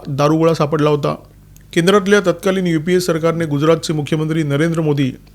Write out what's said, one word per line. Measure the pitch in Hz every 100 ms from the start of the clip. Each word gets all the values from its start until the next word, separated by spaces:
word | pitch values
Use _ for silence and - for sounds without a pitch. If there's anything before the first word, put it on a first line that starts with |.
| -
दारुगोळा | 139 147 160 165
सापडला | 160 147 156 147
होता. | 147 147 - - - - - -
केंद्रातल्या | 175 175 208 190 202
तत्कालीन | 180 170 190 190 180
यूपीए | 160 160 180
सरकारने | 180 160 165 165 160
गुजरातचे | 143 156 160 -
मुख्यमंत्री | 156 143 156 156 160
नरेंद्र | 151 139 165 165
मोदी | 151 147 131 - -